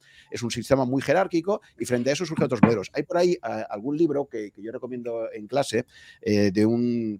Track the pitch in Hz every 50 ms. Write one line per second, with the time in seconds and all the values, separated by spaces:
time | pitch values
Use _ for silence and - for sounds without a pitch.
0 | _ _ _ - - _ - 107 117 117 - 123 113 - 139 135 131 123 131 139
1 | 123 - 143 180 190 175 - 165 160 190 208 214 - _ _ - 120 120 123 120
2 | 120 131 147 147 185 156 160 - 156 135 123 110 101 117 117 101 92 - - 143
3 | 156 - 175 175 180 180 175 - - 113 110 110 110 - 113 104 107 139 147 151
4 | 170 156 139 143 139 - - 113 107 101 - - 101 110 117 123 - 120 127 123
5 | 117 120 117 113 113 - - 110 104 104 123 139 139 - 110 113 - _ - -
6 | - - - _ - 107 104 101 104 101 90 107 107 113 117 120 120 120 120 120
7 | 113 107 104